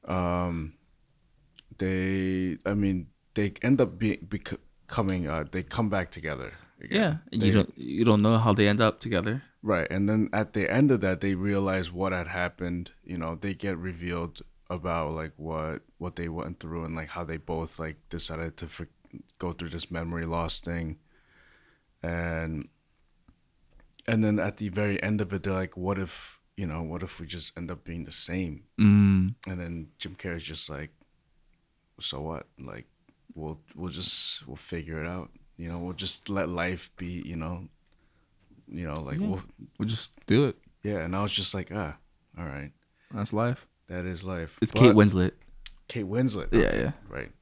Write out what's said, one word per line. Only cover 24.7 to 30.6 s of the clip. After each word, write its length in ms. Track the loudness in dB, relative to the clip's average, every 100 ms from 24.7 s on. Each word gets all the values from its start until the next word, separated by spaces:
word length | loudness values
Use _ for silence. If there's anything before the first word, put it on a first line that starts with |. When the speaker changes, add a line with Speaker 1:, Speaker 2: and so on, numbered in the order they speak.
| -2 0 0
Speaker 1:
end 200 | 0 0
of 100 | 0
it, 120 | -2
they're 100 | -2
like, 240 | -2 -2 -4
"What 200 | -2 -2
if, 420 | -2 -8 -14 -16 _ -8
you 80 | -4
know, 160 | -4
what 200 | -4 -6
if 180 | -8 -10
we 40 | -12
just 300 | -8 -10 -8
end 140 | -8
up 140 | -10 -8
being 180 | -10
the 80 | -8
same?" 520 | -10 -6 -4 -4 -6 -12 2
Speaker 2:
Mm. 580 | 8 8 8 6 4 -2 -8
Speaker 1:
And 120 | -8
then 280 | -6 -8 -10 _
Jim 180 | -12 -8
Carrey's 280 | -8 -8
just 260 | -8 -10